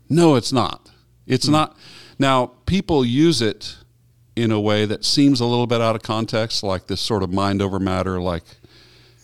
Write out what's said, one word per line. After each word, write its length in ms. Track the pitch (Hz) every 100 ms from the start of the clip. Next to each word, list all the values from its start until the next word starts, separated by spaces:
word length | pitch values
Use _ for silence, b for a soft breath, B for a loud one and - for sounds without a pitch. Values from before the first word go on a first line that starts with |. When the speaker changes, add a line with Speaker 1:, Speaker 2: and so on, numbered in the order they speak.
| -
Speaker 1:
No, 260 | 147 170 131
it's 160 | -
not. 380 | 131 95 - _ _ _ _ -
It's 180 | 127 -
Speaker 2:
Hmm. 60 |
Speaker 1:
not. 240 | 156 156 B B B B -
Now, 320 | 135 131 123 - -
people 400 | 185 - 156 123
use 360 | 127 165 135
it 340 | 110 - - - - _ _ _ _ -
in 160 | 117
a 80 | 107
way 260 | 104 104 107
that 180 | 104 -
seems 340 | - 143 135
a 60 | 120
little 220 | 120 120
bit 140 | 117
out 140 | 113 110
of 60 |
context, 600 | - 110 113 113 113 -
like 240 | 101 92 -
this 140 | 95
sort 220 | - 107
of 80 | 92
mind 300 | 98 98 101
over 180 | 98 95
matter, 400 | 95 92 92 92
like, 220 | 90 85 - - b b b b b b